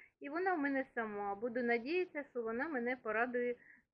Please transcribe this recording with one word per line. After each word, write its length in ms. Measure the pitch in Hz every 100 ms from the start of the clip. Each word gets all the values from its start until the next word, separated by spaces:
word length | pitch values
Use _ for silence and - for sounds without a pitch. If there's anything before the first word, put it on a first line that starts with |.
| - -
і 80 | 285
вона 260 | 311 381
в 40 | 349
мене 280 | 277 269 262
сама. 400 | - 220 208 202
Буду 280 | 202 240 233
надіятися, 640 | 240 233 240 349 359 302 277
що 120 | 247
вона 260 | 226 226 302
мене 280 | 277 240 254
порадує 580 | 220 214 240 247 240 240 - - _